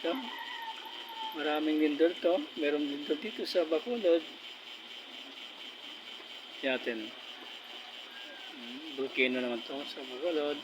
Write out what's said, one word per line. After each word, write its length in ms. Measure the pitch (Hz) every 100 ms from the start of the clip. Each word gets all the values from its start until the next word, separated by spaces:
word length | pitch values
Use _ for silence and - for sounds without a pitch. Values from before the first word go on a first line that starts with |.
So, 80 | - 262 240 932 932 960 906 880 880 932 - 906 - 880
maraming 400 | 147 151 156 156
lindol 320 | 151 143 165 180
to. 200 | 175 180 - -
Merong 280 | 147 151 147
lindol 320 | 143 147 151
dito 280 | 214 226 196
sa 160 | 180
Bacolod. 600 | 160 160 190 240 190 170 165 - - - - - - - - - - - - - - - - - - - - - - -
Tingnan 160 | 139 127
natin. 240 | 127 113 110 - - - - - - - - - - - - - -
Hmm, 480 | - 117 127 160 139
volcano 380 | 135 135 131 127
naman 220 | 123 117
to 160 | 113 139 139
sa 140 | -
Bacolod. 560 | 131 127 165 160 147 147